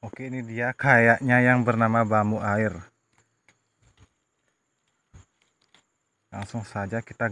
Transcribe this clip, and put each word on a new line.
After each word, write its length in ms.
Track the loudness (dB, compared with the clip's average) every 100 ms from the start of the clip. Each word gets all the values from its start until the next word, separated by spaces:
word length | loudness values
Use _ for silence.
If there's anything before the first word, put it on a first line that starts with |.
| -16
Oke, 240 | -14 -12
ini 160 | -10 -10
dia 240 | -6 -6 -2
kayaknya 640 | 2 6 6 4 2 2
yang 240 | 4 4 2
bernama 400 | 2 2 2 0
bambu 320 | 0 0 -2
air. 400 | -2 -2 -2 -4 -16 _ _ _ _ _ _ _ _ _ _ _ _ _ _ _ _ _ _ _ _ _ _ -20 _ _ _ _ _ _ _ _ _ _ _
Langsung 320 | -14 -12 -12
saja 400 | -10 -10 -8 -8
kita 240 | -10 -6 -6